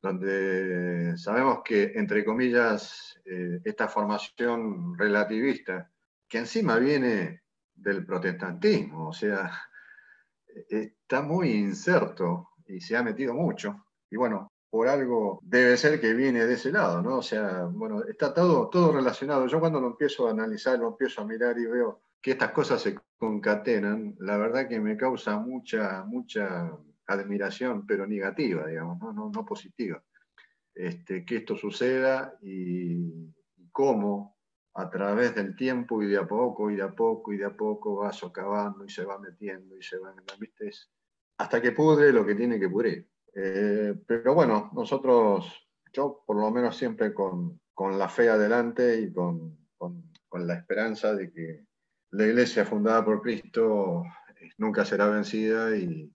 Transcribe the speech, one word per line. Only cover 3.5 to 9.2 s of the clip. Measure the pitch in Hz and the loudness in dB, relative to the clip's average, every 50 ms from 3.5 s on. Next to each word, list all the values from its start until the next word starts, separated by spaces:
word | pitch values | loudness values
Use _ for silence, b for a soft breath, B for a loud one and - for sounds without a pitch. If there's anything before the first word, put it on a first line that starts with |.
| 87 87 - | -6 -4 -6
esta | 107 104 - 113 107 | -6 -4 -2 -4 -2
formación | - 110 104 104 104 101 - - _ - 120 120 117 117 113 110 98 90 87 87 87 87 | 0 -2 0 0 -2 -4 -4 -8 _ -2 -2 0 0 0 -2 -4 -6 -6 -6 -8 -4 0
relativista, | 101 107 101 104 104 104 110 110 123 139 127 - - - 92 92 175 _ _ _ _ _ _ _ _ _ | 0 2 4 2 2 0 0 0 0 0 0 -2 -4 -6 -6 -6 -8 _ _ _ _ _ _ _ _ _
que | - 226 | -6 -6
encima | 233 226 - 226 214 156 113 113 | -6 -2 -2 0 2 2 4 4
viene | 123 139 147 143 131 123 113 101 90 82 85 - _ _ _ _ _ _ _ | 4 4 4 4 2 2 2 2 0 -2 -6 -12 _ _ _ _ _ _ _
del | _ - 101 98 95 87 | _ -4 -2 -2 -2 -4
protestantismo, | - - 90 87 95 87 87 101 92 87 87 - 208 208 143 - - - 80 80 78 | -4 -4 -2 -2 -2 -2 -2 -6 -8 -6 2 4 4 4 4 0 -4 -8 -8 -8 -8
o | 82 | -6
sea, | - | -2